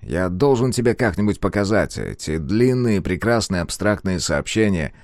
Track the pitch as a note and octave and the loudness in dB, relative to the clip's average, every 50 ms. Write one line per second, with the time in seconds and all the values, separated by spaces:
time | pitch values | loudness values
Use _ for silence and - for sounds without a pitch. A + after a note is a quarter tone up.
0 | - G#1 C2+ F2 F#2 F2+ F2+ F2+ C#3 C#3+ C3+ A2+ B2+ B2+ - C3 A2+ A#2+ A2 - | -8 -4 -2 -2 -2 -2 0 2 4 4 4 4 2 0 0 2 2 2 2 2
1 | B2+ G#2+ E2+ G2+ G#2 G#2 F#2+ - - F#2+ - G2+ G2+ G2 A2 G2 D2 - - - | 0 0 0 0 0 0 0 0 -2 -2 0 0 0 2 2 0 0 0 -4 -8
2 | G1+ G1+ G#1 - - - D#2 E2 D2+ C2 G2+ A2+ B2 B2+ B2+ B2 B2 A#2 G#2 F#2+ | -8 -8 -8 -8 -6 -6 -4 -4 -2 0 2 4 4 4 4 2 2 2 0 0
3 | - - F#2+ - - A2+ A#2+ A2+ G2 - G2 F2 E2 - - - F#2+ G#2+ G#2 - | 0 -2 -4 -2 0 0 2 0 0 -2 -2 -2 -2 -4 -4 -2 0 0 0 0
4 | - F#2+ F#2 E2+ - - D#2 C#2+ C#2+ - - A2 A2 G#2 F#2+ E2+ D2 - - - | -2 -4 -4 -2 -2 -2 -2 -2 -2 -2 0 2 2 2 2 0 -2 -6 -8 -14